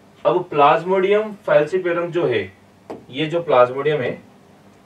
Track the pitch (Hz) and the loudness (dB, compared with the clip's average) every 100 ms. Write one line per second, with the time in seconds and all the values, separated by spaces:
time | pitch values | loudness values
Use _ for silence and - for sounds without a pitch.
0 | _ _ - 180 180 151 143 160 170 190 | _ _ -2 0 -2 2 4 4 0 0
1 | 190 208 214 202 - 147 151 185 175 170 | 2 0 0 -6 0 2 2 -2 -2 -2
2 | 175 160 143 113 95 - _ _ - - | -2 -2 0 -2 -4 -12 _ _ -16 -16
3 | - 143 156 170 151 127 123 135 143 139 | -12 -6 -4 -4 0 4 4 2 -2 -2
4 | 117 - - - - - - - | -4 -8 -14 -20 -20 -20 -20 -20